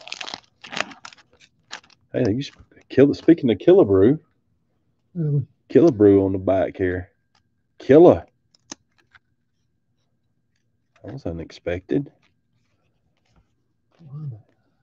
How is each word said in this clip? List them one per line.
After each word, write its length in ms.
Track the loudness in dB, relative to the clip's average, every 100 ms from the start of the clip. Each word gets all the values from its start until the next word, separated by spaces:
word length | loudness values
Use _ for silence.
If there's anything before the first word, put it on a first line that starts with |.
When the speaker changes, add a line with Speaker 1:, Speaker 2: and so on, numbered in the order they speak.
| -20 -18 -18 -20 _ _ -16 -14 -14 -18 -20 -20 _ _ _ _ _ -20 _ _ _
Speaker 1:
Hey, 200 | -6 -4
you 100 | -6
sp-, 160 | -10 -18 _ _ _
kill, 240 | 2 2
speaking 360 | 2 0 2 0
of 80 | 0
Killebrew, 600 | 2 4 4 2 2 0 _ _ _ _ _ _ _ _ _
Speaker 2:
Really? 320 | -8 -6 -6 -8 _ -4
Speaker 1:
Killebrew 540 | 0 2 2 2 4
on 80 | 0
the 60 | -4
back 380 | -4 -4 -4 -6
here. 340 | -6 -8 -12 _ _ _ _ _ _ -6
Killer. 480 | 2 6 6 4 -2 _ _ _ -20 -20 _ _ _ _ _ _ _ _ _ _ _ _ _ _ _ _ _ _ _ _ _ _
That 100 | -20
was 120 | -16 -12
unexpected. 880 | -12 -16 -14 -10 -10 -6 -8 -8 _ _ _ _ _ _ _ _ _ _ _ _ _ _ _ _ _ _ _
Speaker 2:
Wow. 400 | -20 -18 -16 -18 _ _ _ _